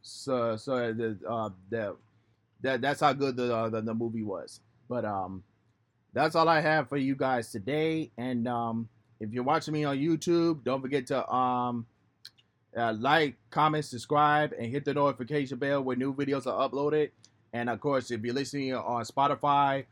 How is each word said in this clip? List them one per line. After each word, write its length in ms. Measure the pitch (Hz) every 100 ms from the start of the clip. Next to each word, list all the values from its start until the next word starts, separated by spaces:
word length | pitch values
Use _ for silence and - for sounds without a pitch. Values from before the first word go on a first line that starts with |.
So, 540 | - - - 127 117 110
so 360 | - 127 120
the, 260 | 113 113 104 -
uh, 220 | 113 107 92 92
the, 260 | 113 104 87 _ _ _ _ _ _
that, 180 | 131 131
that's 200 | 135 143
how 120 | 147
good 240 | 139 139 123
the, 180 | 123
uh, 140 | 117 113
the, 120 | 110
the 140 | 110
movie 280 | 113 117 113
was. 380 | 107 92 65 - _ _ _
But, 160 | 123
um, 380 | 110 98 92 95 - _ _ _ _ _ _
that's 240 | 123 156 165
all 120 | 160
I 120 | 160
have 280 | 156 156 139
for 80 | 147
you 200 | 135 131
guys 340 | 131 127 113
today. 640 | 117 98 151 156 160 156 -
And, 300 | 127 123 117
um, 420 | 120 117 113 113 _ _ _
if 140 | 107
you're 100 | 120
watching 320 | 127 156 151
me 100 | 151
on 140 | 147 139
YouTube, 640 | 151 160 - 170 170 156
don't 180 | 120 135
forget 280 | 131 139 127
to, 200 | 135 -
um, 580 | 123 127 123 123 120 117 _ _ _ - _ _ _ _ 110
uh, 160 | 117
like, 420 | 110 123 156 151 - _
comment, 340 | 165 156 151
subscribe, 680 | 147 120 - 147 147 147 151 -
and 140 | 117
hit 140 | 135
the 100 | 143
notification 640 | 143 143 131 120 147 131 131
bell 240 | 139 143
when 160 | 131 123
new 160 | 135
videos 320 | 135 139 139 127
are 220 | 101 131
uploaded. 420 | 123 147 151 147 _ - _ _
And, 160 | 117 120
of 120 | 113
course, 300 | 147 135 120
if 120 | 117
you're 100 | 117
listening 400 | 127 131 143 135
on 300 | 127 98 120
Spotify 800 | 110 - 139 139 143 143 139 139 135